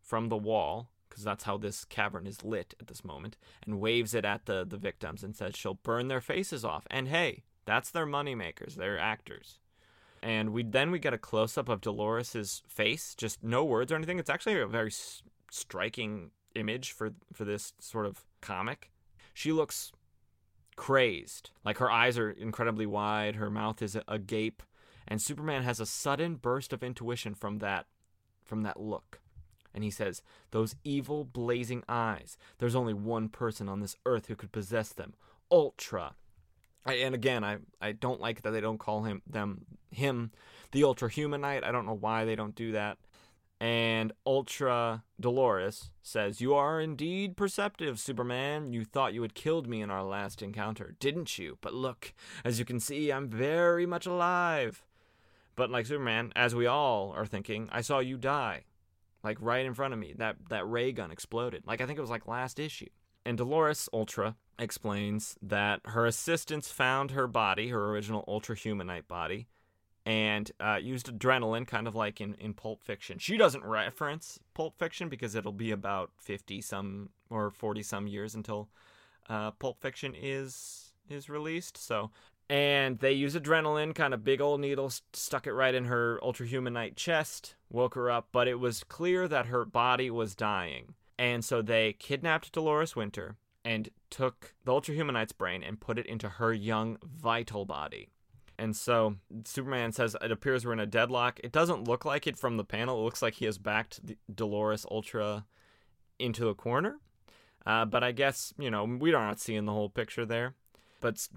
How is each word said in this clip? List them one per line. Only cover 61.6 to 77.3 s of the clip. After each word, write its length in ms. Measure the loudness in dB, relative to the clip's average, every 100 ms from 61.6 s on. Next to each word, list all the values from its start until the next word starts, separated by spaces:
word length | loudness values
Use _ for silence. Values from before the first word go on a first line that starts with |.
| -4
Like, 140 | -4
I 60 | -2
think 100 | -4
it 60 |
was, 80 | -4
like, 180 | -4 -4
last 300 | -4 -4 -4
issue. 320 | -6 -6 -14 _ _ _
And 140 | -4 -2
Dolores, 500 | 2 4 4 4 -2
Ultra, 460 | -2 -2 0 -2 -2 _ -8
explains 800 | -6 -4 -2 0 0 -2 -4 -10
that 400 | -2 0 2 0 0
her 180 | 2
assistants 640 | 2 2 0 0 0 -6 -4
found 420 | 2 4 4 0
her 140 | 0 2
body, 420 | 4 4 2 0
her 200 | 0 0
original 380 | -2 -2 -4 -2
Ultra 260 | -4 -4
Humanite 540 | -6 -4 -4 -4 -8 -8
body, 400 | -6 -4 -6 -8 _ _ _ _ _
and, 480 | 0 2 2 2 -2 -4
uh, 180 | 0 0
used 280 | 0 -6 -6
adrenaline, 600 | -2 4 4 4 -2 -2
kind 220 | -2 -2
of 60 |
like 260 | -2 -2 -2
in, 140 | -8
in 180 | -6 -8
Pulp 320 | -8 -8 -8
Fiction. 340 | -8 -8 -8 -8
She 200 | 0 6
doesn't 260 | 6 6
reference 720 | 0 0 0 -2 -4 -4 -8 -18 _
Pulp 240 | -6 -6 -2
Fiction 320 | -4 -4 -8
because 260 | -6 -4
it'll 180 | -4 -4
be 180 | -4 -2
about 400 | -2 -2 -2 -4 _
fifty 420 | -8 -8 -6 -8
some 480 | -6 -6 -6 -8 -10 _ -8